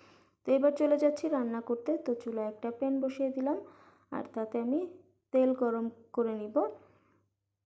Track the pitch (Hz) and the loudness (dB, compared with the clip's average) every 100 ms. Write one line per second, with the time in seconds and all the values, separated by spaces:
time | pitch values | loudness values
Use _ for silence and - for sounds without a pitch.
0 | - - _ _ - 262 285 285 302 294 | -20 -20 _ _ 2 4 4 4 4 4
1 | 294 294 320 285 233 233 226 233 - 320 | 4 2 0 0 -2 -4 -4 -4 -2 -2
2 | 285 233 233 220 214 214 233 233 269 269 | -2 -4 -4 -4 -6 -6 -8 -4 -2 0
3 | 262 269 269 262 262 381 - - - _ | -2 -2 -2 0 -2 -2 -6 -18 -20 _
4 | _ - - 233 220 233 240 294 370 - | _ -8 -6 -6 -4 -2 0 0 -2 -10
5 | _ _ _ 262 262 254 240 226 226 - | _ _ _ 4 4 4 2 0 -4 -8
6 | - - 226 220 214 277 427 - - _ | -6 -2 0 -2 -2 0 0 -2 -18 _
7 | _ _ _ _ _ _ | _ _ _ _ _ _